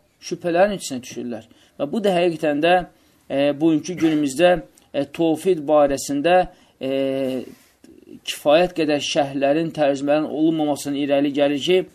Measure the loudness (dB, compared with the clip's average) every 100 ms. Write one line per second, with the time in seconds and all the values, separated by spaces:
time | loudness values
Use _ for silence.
0 | _ _ -12 -8 -2 2 0 0 -8 -10
1 | -12 -12 -10 -10 -14 _ _ -10 -6 -2
2 | 0 2 0 0 -2 0 2 2 0 _
3 | _ _ -6 -2 0 2 2 2 -2 -2
4 | 0 2 0 2 2 2 -2 _ _ -6
5 | -4 -2 0 0 0 0 2 4 4 2
6 | -4 -2 4 4 2 -6 _ -10 -6 -2
7 | -2 -2 -4 -6 -8 -16 _ _ -20 -20
8 | -20 -16 -12 -4 4 4 4 0 0 0
9 | -2 -2 -2 0 0 0 -2 0 0 0
10 | 0 0 0 0 0 2 -2 -2 -4 -4
11 | 0 0 0 0 0 0 0 0 0